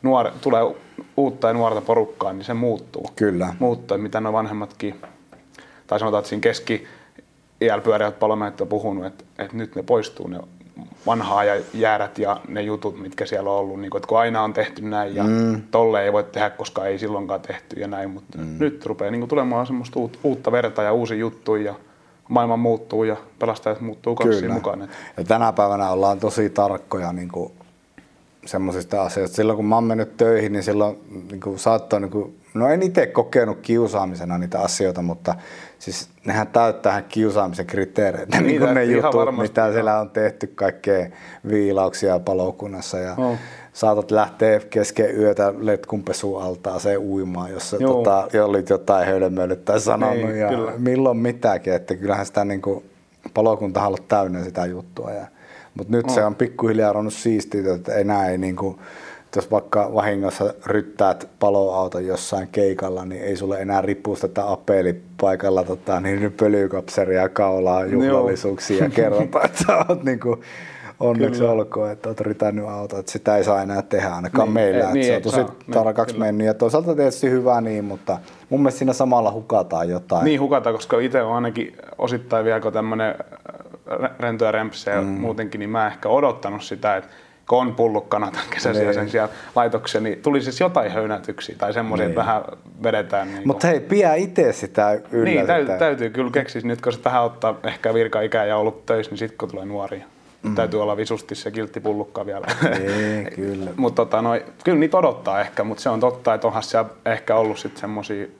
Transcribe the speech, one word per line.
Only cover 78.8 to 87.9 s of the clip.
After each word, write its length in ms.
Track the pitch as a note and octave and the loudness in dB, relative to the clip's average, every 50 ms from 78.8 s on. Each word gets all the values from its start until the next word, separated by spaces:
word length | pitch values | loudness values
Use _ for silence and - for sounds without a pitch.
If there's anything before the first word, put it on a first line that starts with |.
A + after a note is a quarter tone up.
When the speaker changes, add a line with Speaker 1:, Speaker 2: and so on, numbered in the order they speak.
| C#3 C3 B2 | 0 0 2
Speaker 2:
samalla 380 | - C#3 B2+ B2 A#2+ A2+ G#2 G2+ | 2 2 4 4 4 4 2 0
hukataan 560 | A2+ A2 - A#2 G#2 F2+ F2+ E2+ E2 E2+ F2 | -2 -4 0 2 2 2 2 -2 -2 -2 -2
jotain. 360 | F2+ F2+ F2+ - G2 E2+ E2+ | -2 -4 -4 -2 0 2 4
Speaker 1:
Niin, 160 | D3+ D#3 C3+ | 2 2 2
hukataan, 340 | C#3 C3+ C3 - A2 A#2 A2+ | 2 2 2 2 2 0 -2
koska 260 | A2 - - - A#2 | -2 -2 0 0 0
itse 220 | A#2+ C3 A#2+ C3+ A#2 | 0 2 2 2 0
on 120 | A2 A#2 | 2 0
ainakin 420 | A#2+ A#2+ A#2 G#2+ A#2 - - - - - - - - | 0 -2 -2 -4 -4 -8 -8 -8 -16 -20 -20 -6 -4
osittain 460 | - A#2+ B2 A#2+ B2 - A#2 A2+ A2 | -2 -2 -2 -4 -4 -2 0 0 2
vielä, 160 | A2+ A2+ A2 | 2 0 0
kun 120 | A2 A2 G#2 | 0 -2 -2
tämmönen, 420 | A2 A2 A2 A2+ A2 A2 A2 - - | -2 -2 -2 -2 -2 -2 -2 -2 -4
äh, 800 | - - - - _ - - - - - - - _ - - - | -10 -14 -14 -20 _ -18 -18 -18 -18 -20 -20 -20 _ -8 -6 -4
rä-, 120 | B2+ C3 - - | -4 -4 -4 -4
rento 240 | A#2+ A#2+ A#2 A2 A#2 | -4 -4 -2 0 0
ja 80 | A2 G#2+ | 2 2
rempse 380 | A2 A2 A2 - - - - | 0 -2 -4 -8 -8 -6 -2
ja 100 | G2+ G2+ F#2+ | -2 -2 -2
Speaker 2:
Mm. 40 | |
Speaker 1:
muutenkin, 520 | G2 G2 G2 G#2 A#2 A2 G#2+ A2 G2+ - G#2+ | -2 -4 -4 -4 -4 -4 -6 -6 -8 -8 -8
niin 120 | G2+ G#2 | -8 -4
mä 160 | A2 A2+ A2 | -2 -2 -2
en 60 | G#2+ G#2 | -2 -4
ehkä 160 | - - G#2 | -4 -2 2
odottanut 540 | A2 C3+ C#3+ C3+ A2+ - - G2+ G2+ G#2 - | 2 4 4 2 0 -2 -6 -8 -8 -8 -8
sitä, 320 | - G2+ F#2 G2 G#2+ G2+ | -10 -12 -4 -2 0 0
että 140 | F#2+ F#2+ - - - - - _ _ _ - | 0 -4 -8 -20 -20 -20 -20 _ _ _ 2
kun 100 | A#2 B2 | 2 2
on 160 | B2+ B2 A2+ | 2 0 0
pullukkana 560 | B2 A#2 A#2 | 2 2 2